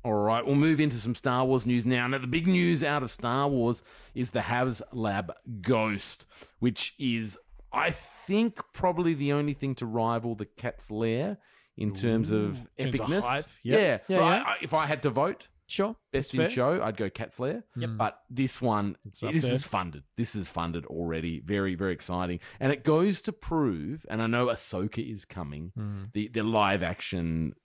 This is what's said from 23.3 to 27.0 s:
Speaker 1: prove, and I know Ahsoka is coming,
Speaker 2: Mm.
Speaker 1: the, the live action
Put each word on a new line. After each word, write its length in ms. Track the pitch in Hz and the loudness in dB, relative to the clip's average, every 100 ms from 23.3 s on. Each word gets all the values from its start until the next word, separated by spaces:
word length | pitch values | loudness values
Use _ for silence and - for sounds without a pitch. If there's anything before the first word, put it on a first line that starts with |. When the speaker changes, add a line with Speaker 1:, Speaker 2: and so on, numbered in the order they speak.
Speaker 1:
prove, 720 | 185 - 165 135 85 78 156 - | -8 -4 0 0 0 -6 -8 -6
and 120 | 110 | -2
I 60 | 113 | 0
know 200 | 120 123 | 2 2
Ahsoka 520 | 113 - 92 104 - 123 | -2 -4 -4 -2 -4 -6
is 140 | 104 - | -10 -12
coming, 460 | 92 76 73 85 113 | -10 -10 -10 -10 -8
Speaker 2:
Mm. 340 | 104 101 98 | -8 -8 -6
Speaker 1:
the, 160 | 104 107 | -4 -4
the 160 | 113 | -2
live 400 | 107 113 101 98 | 2 4 4 2
action 680 | 87 90 | 0 -4